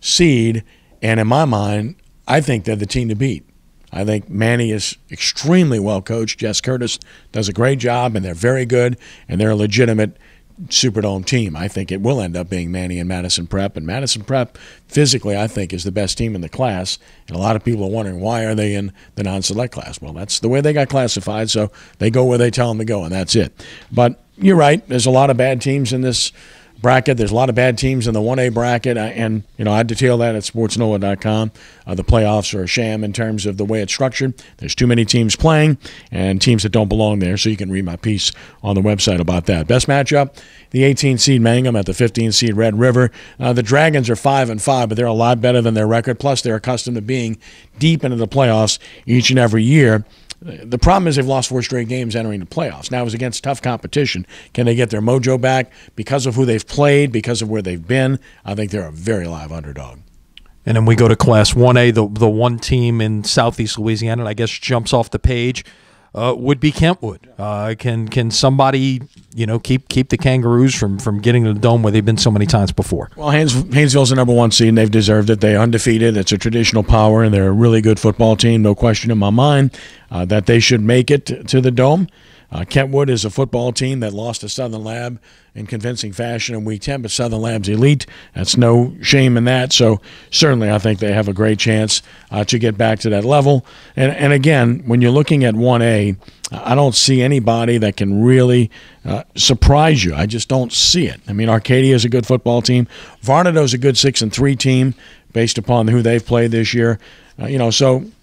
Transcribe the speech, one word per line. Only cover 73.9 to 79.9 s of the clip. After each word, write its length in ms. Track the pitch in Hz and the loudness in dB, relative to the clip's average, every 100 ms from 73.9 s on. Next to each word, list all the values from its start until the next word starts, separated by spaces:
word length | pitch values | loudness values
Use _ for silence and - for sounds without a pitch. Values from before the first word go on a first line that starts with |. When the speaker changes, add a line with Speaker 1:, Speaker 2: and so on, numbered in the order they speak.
| 139 127 | 4 4
Speaker 1:
the 60 | 131 | 2
number 180 | 123 | 4
one 160 | 120 117 | 4 4
seed, 200 | - 113 | 4 4
and 80 | 113 | 4
they've 120 | 110 | 4
deserved 400 | 110 101 107 107 | 2 4 2 2
it. 120 | 107 | 2
They're 180 | 107 104 | 4 4
undefeated. 580 | 117 113 123 113 117 107 | 2 2 2 2 2 2
It's 140 | 95 | 0
a 60 | 101 | -2
traditional 440 | 117 117 113 110 | 0 0 2 0
power, 420 | 98 113 107 110 | 2 4 6 4
and 80 | 110 | 4
they're 180 | 101 95 | 4 2
a 20 | |
really 300 | 101 117 113 | 4 4 4
good 180 | 110 107 | 4 2
football 360 | 113 101 110 107 | 2 2 2 4
team. 280 | 120 113 | 2 4
No 100 | 104 | 2
question 380 | 101 117 110 113 | 2 2 0 0
in 80 | 110 | 0
my 100 | 101 | 2
mind, 480 | 110 143 143 135 - - | 4 4 4 2 -2 -18